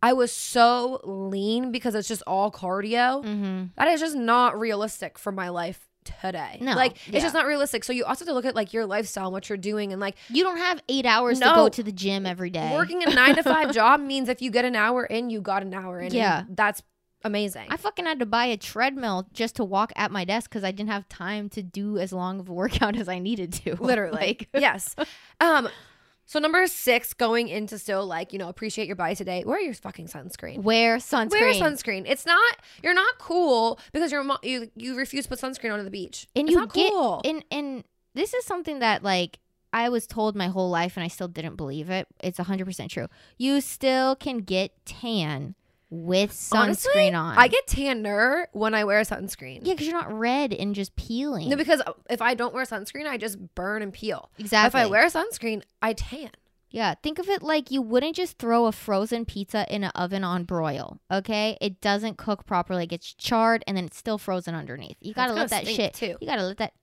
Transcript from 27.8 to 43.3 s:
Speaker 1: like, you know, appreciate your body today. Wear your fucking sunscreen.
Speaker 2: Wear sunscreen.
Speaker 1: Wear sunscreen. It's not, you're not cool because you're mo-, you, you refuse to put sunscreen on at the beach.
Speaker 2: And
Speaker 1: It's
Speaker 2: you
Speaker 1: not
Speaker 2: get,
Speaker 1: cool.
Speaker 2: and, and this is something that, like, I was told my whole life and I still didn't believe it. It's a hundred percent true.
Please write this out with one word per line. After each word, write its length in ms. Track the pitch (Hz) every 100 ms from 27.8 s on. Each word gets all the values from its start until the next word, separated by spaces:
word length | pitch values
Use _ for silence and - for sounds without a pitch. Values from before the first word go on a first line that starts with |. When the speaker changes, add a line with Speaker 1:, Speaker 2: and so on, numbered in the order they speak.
| - 196 196
Speaker 1:
like, 260 | 165 175
you 60 | 190
know, 100 | 175
appreciate 380 | 175 220 - 208
your 100 | 185
body 180 | 175 185
today. 260 | 190 180 202
Wear 140 | 320
your 140 | 370
fucking 320 | 226 196 - 165
sunscreen. 540 | - 139 - 82 -
Speaker 2:
Wear 340 | 202 226 233 226
sunscreen. 320 | - 277 233
Speaker 1:
Wear 220 | 415 480
sunscreen. 500 | 508 311 294 - 196 185
It's 200 | 277 -
not, 300 | 349 466 453 - -
you're 120 | 311
not 240 | 359 403 494
cool 600 | - 339 349 240 226 - -
because 180 | 294 330
you're 120 | 285
mo-, 140 | 269 269
you, 280 | 240 254 226 -
you 200 | 233 254
refuse 280 | 269 269
to 40 | 269
put 80 | 254
sunscreen 320 | 262 262 226
on 60 | 208
at 60 |
the 60 | 196
beach. 360 | 196 180 - - -
Speaker 2:
And 120 | 302
Speaker 1:
It's 60 |
Speaker 2:
you 60 | 349
Speaker 1:
not 120 | 214
Speaker 2:
get, 160 | - 381
Speaker 1:
cool. 320 | 403 254 175
Speaker 2:
and, 200 | 262 311 -
and 320 | 285 285 262 - _ _
this 200 | 247 415
is 100 | 494
something 360 | 494 359 330 285
that, 220 | 233 -
like, 340 | 202 185 175 - _ _ _
I 160 | 226 233
was 180 | 240 -
told 260 | 233 214 202
my 120 | 180
whole 200 | 190 185
life 260 | 175 175 185
and 60 |
I 40 | 170
still 200 | - 180
didn't 280 | 175 160 180
believe 340 | 147 143 156
it. 160 | 185 - _
It's 160 | 185 175
a 40 |
hundred 200 | 180 196 190
percent 240 | 185 -
true. 160 | - - _ -